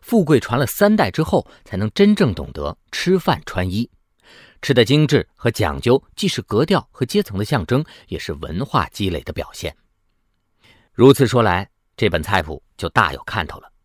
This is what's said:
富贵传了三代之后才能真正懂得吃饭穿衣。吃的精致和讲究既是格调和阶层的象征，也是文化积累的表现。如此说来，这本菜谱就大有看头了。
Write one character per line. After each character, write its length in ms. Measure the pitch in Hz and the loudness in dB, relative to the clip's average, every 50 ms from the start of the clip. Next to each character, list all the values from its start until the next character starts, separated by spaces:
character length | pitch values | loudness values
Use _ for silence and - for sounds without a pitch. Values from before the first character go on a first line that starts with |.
富 240 | _ - 240 226 175 | _ 0 0 0 4
贵 160 | 143 160 117 | 4 2 2
传 180 | - - 120 131 | 2 0 -2 -2
了 60 | 143 | -2
三 280 | - - - 202 208 220 | -4 0 0 2 2 4
代 160 | 208 156 95 | 2 0 -2
之 140 | - - 160 | -2 -4 -2
后 260 | - - 151 - - - _ _ | 0 0 -2 -2 -4 -20 _ _
才 140 | - - | -10 -6
能 120 | 92 104 110 | -4 -4 -4
真 220 | _ - 202 208 214 | _ 4 4 4 4
正 200 | - 196 123 90 | 4 2 0 0
懂 180 | - 69 62 | -4 -8 -12
得 260 | 65 - 71 71 - _ _ _ | -10 -8 -8 -8 -8 _ _ _
吃 260 | - - - 175 190 | -10 -6 0 0 0
饭 240 | 180 - - 139 143 - | 0 2 -2 -2 -2 -6
穿 260 | - - 92 90 92 | -8 -4 -4 -4 -2
衣。 180 | 90 110 120 - _ _ _ _ _ _ _ _ - - - _ _ _ | -2 -4 -6 -6 _ _ _ _ _ _ _ _ -20 -20 -20 _ _ _
吃 120 | - - 139 | -4 0 2
的 100 | 123 113 | 2 4
精 240 | - 139 151 151 | 4 4 2 2
致 180 | 139 147 117 - _ _ | 2 2 0 0 _ _
和 140 | _ - 120 | _ -2 -2
讲 300 | - - 104 80 71 67 | 0 0 -2 -2 -2 -2
究 240 | - 117 123 135 _ _ _ | 2 2 2 2 _ _ _
既 100 | - - | -4 -4
是 140 | 185 - - | -4 -4 -4
格 240 | 101 _ 104 107 143 | -6 _ 0 0 0
调 200 | - 202 147 - _ | 2 0 -2 -2 _
和 140 | _ - 131 | _ -8 -8
阶 180 | - - 208 202 | -2 -2 -2 -2
层 140 | - 101 | -2 -6
的 80 | 95 107 | -6 -4
象 200 | - 151 120 85 | -2 -2 -4 -2
征， 180 | - 120 139 156 - - - _ _ | 0 -2 -2 -2 -4 -14 -20 _ _
也 100 | 92 80 | -10 -10
是 140 | - - 80 | -8 -8 -10
文 320 | 73 - - 78 92 131 | -10 -8 -8 -6 -8 -6
化 200 | - - 135 85 - | -2 -2 -2 -2 -4
积 200 | _ - 101 92 | _ -4 -4 -2
累 120 | 85 73 | -2 -4
的 100 | - - | -8 -8
表 180 | 78 - - - - | -10 -10 -10 -10 -12
现。 200 | - - 78 - _ _ _ _ _ _ _ _ _ _ _ _ _ _ _ _ _ _ _ _ _ _ _ | -12 -12 -12 -12 _ _ _ _ _ _ _ _ _ _ _ _ _ _ _ _ _ _ _ _ _ _ _
如 220 | _ - 113 135 135 | _ 6 8 8 8
此 120 | - 135 | 6 2
说 160 | 107 120 123 | 2 2 2
来， 260 | 113 101 87 90 98 _ _ _ _ _ _ | 2 2 2 0 -2 _ _ _ _ _ _
这 140 | - 117 101 | -2 -2 -2
本 120 | 85 85 | 0 -2
菜 220 | 76 95 104 92 78 | -2 0 0 -2 -2
谱 180 | 78 78 71 _ _ _ | -2 -10 -16 _ _ _
就 140 | - - 85 | -10 -10 -2
大 240 | _ 120 104 76 67 | _ 0 0 0 -2
有 100 | - - | -8 -12
看 240 | - - 110 82 | -8 -6 -6 -6
头 100 | - - - | -6 -10 -18
了。 120 | - - _ _ | -20 -20 _ _